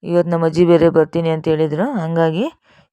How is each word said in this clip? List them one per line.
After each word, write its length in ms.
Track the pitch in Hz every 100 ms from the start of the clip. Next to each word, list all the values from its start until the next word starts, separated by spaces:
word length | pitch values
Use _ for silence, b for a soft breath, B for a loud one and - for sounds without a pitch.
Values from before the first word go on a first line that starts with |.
ಇವತ್ತು 280 | 170 175 175
ನಮ್ಮ 140 | 170 165
ಅಜ್ಜಿ 200 | 160 175
ಬೇರೆ 240 | 170 165
ಬರ್ತೀನಿ 400 | 165 151 170 165
ಅಂತ 180 | 160 165
ಹೇಳಿದ್ರು, 460 | 156 160 151 226
ಹಂಗಾಗಿ 520 | 262 160 165 165 160 277 _ b b b